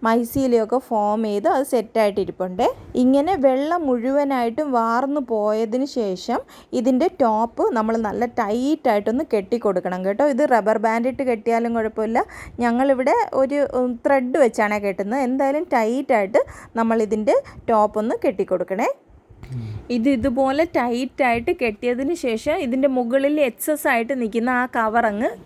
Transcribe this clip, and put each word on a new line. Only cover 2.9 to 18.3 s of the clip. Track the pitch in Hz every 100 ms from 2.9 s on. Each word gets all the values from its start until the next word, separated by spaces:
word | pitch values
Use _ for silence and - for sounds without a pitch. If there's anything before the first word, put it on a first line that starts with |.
| -
ഇങ്ങനെ | 254 277 311 381 262
വെള്ളം | 262 294 349 294
മുഴുവനായിട്ടും | 247 247 285 277 269 233 233 302 240
വാർന്നു | 226 233 269 294 240
പോയതിന് | 220 208 214 226 247 277 262
ശേഷം | 208 180 - 262 - - - 262
ഇതിൻ്റെ | 233 254 349 -
ടോപ്പ് | 240 214 233 - 415 240
നമ്മൾ | 220 226 214
നല്ല | 202 240 240
ടൈറ്റായിട്ടൊന്ന് | 208 233 269 302 262 208 202 240 320
കെട്ടിക്കൊടുക്കണം | 214 196 240 214 185 180 180 190
കേട്ടോ. | 208 294
ഇത് | 240 294
റബ്ബർ | 233 202 220
ബാൻഡ് | 220 226 240
ഇട്ട് | 247 254
കെട്ടിയാലും | 226 233 233 233 233
കുഴപ്പമില്ല. | 220 220 220 240 427 - - -
ഞങ്ങളിവിടെ | 240 240 269 262 262 453 - -
ഒരു, | 262 285 277 254
ഉം, | 247 233
ത്രെഡ് | 294 277 247 320
വെച്ചാണ് | 247 233 208 208
കെട്ടുന്നത്. | 202 185 202 262 247
എന്തായാലും | 262 277 294 349
ടൈറ്റായിട്ട് | 254 220 254 277 226 196 220 - - - 233
നമ്മളിതിൻ്റെ | 226 226 214 214 214 494 - - -
ടോപ്പ് | 220 208 214
ഒന്ന് | 220 466
കെട്ടിക്കൊടുക്കണേ. | 302